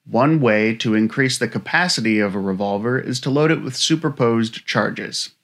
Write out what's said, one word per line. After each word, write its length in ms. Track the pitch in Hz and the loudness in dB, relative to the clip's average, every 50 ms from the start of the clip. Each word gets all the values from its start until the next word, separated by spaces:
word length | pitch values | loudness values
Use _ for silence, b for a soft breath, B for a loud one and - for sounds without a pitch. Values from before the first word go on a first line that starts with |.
| _ - | _ -2
One 300 | - 113 131 151 160 156 | 0 2 4 4 4 4
way 340 | 135 117 107 107 107 113 113 | 4 4 4 4 2 2 0
to 180 | 113 - 117 107 | 0 0 0 2
increase 440 | 110 110 110 - 135 135 131 127 - | 2 2 2 2 0 0 0 0 -2
the 80 | 123 | -4
capacity 720 | 113 - 110 - - - 165 180 180 - - 113 113 110 107 | -4 -4 -6 -6 -2 -2 0 0 0 0 0 0 0 2 2
of 160 | 104 101 95 | 0 0 -2
a 60 | 101 | -2
revolver 580 | 95 98 95 92 101 101 101 98 107 120 127 131 | -2 -2 -2 -2 -2 -2 -2 -2 -2 -2 -2 -2
is 220 | - - 127 127 | -2 -4 -6 -4
to 100 | - 135 | -2 -2
load 220 | 131 143 151 160 160 | 0 2 2 2 2
it 100 | - - | 0 -2
with 140 | 127 123 | -6 -6
superposed 920 | - - - 165 160 165 151 143 - 127 117 117 113 113 110 - - - | -4 -2 0 0 0 0 -2 -2 0 2 2 4 2 2 0 -4 -8 -8
charges, 640 | - - 117 107 107 - 107 104 - - - - - - _ | -4 -2 0 0 0 -2 -6 -8 -8 -8 -8 -8 -10 -12 _